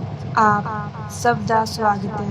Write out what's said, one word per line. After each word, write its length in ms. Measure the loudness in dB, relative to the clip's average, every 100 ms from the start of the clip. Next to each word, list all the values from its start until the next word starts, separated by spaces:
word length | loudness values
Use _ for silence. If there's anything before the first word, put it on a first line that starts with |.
| -8 -8 -2 4
ਆਪ 260 | 4 4 0 -6 -6 -8 -10
ਸਭ 260 | 0 2 2 2
ਦਾ 180 | 2 2
ਸਵਾਗਤ 560 | 0 0 2 -2 -4
ਹੈ 60 | -4